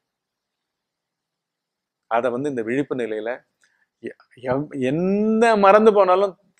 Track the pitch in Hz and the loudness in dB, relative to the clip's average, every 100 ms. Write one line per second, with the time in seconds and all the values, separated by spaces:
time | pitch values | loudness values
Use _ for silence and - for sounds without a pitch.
0 | _ _ _ _ _ _ _ _ _ _ | _ _ _ _ _ _ _ _ _ _
1 | _ _ _ _ _ _ _ _ _ _ | _ _ _ _ _ _ _ _ _ _
2 | - 117 123 123 147 123 110 131 - 131 | -6 -2 -2 -4 -6 -6 -4 -4 -4 -6
3 | 113 107 110 135 _ _ _ _ _ _ | -6 -6 -8 -10 _ _ _ _ _ _
4 | 113 - _ _ 127 135 151 143 127 156 | -18 -18 _ _ -6 -4 -6 -6 -4 -2
5 | 185 202 214 220 233 214 196 214 220 208 | -2 0 0 2 2 4 4 6 6 4
6 | 185 185 202 170 _ | 4 2 0 -6 _